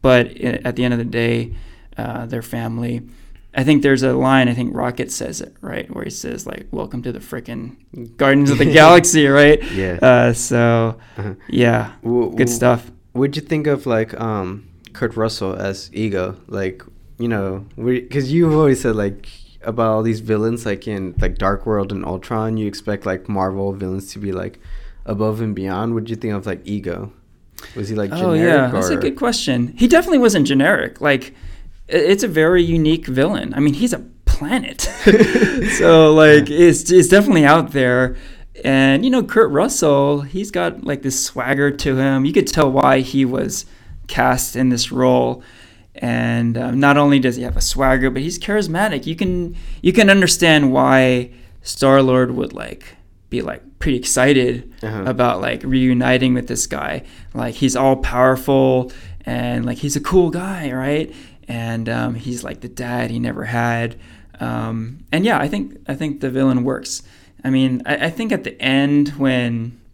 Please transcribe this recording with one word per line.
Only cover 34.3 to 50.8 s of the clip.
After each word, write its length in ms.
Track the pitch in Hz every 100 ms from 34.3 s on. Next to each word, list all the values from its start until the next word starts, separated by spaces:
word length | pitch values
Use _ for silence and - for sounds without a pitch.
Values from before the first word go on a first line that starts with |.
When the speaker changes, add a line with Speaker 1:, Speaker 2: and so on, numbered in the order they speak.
| - 147 233 - - - -
Speaker 1:
<laughs> 40 | 214
Speaker 2:
<laughs> 720 | 214 - 285 208 - 208 -
Speaker 1:
So, 340 | 170 160 156
like, 360 | 156 156 151 147
Speaker 2:
Yeah. 180 | 147 175
Speaker 1:
it's, 220 | 147 -
it's 160 | 180 -
definitely 360 | 196 208 175 143
out 260 | 160 -
there. 440 | 139 127 123 127 - - - - -
And, 400 | - 135 135 139 254
you 60 |
know, 120 | 254
Kurt 260 | 160 - -
Russell, 680 | 143 226 - 160 139 139 147
he's 300 | 139 185 202
got, 320 | 180 175 131
like, 180 | - 139
this 160 | 139 131
swagger 480 | - 127 123 135 143
to 260 | 143 147 131
him. 280 | 135 135 139
You 60 |
could 140 | - -
tell 240 | - 139
why 280 | 135 135 135
he 240 | 131 135 131
was 400 | 131 - - - - - - -
cast 480 | - 127 127 - 120
in 140 | 131
this 220 | 120 -
role. 520 | 127 127 127 123 123 - - - _ _ -
And, 600 | 120 117 117 117 117 117
um, 220 | 123 123
not 160 | 143 143
only 200 | 143 139
does 180 | 127 123
he 60 |
have 140 | 123 -
a 40 |
swagger, 480 | - 127 135 131 131
but 100 | 127
he's 160 | 151 170
charismatic. 680 | - 208 175 165 202 143 156
You 80 | 165
can, 400 | 190 180 170 - - -
you 100 | 175
can 160 | 190 202
understand 600 | 196 180 - 165 151 139
why 600 | 135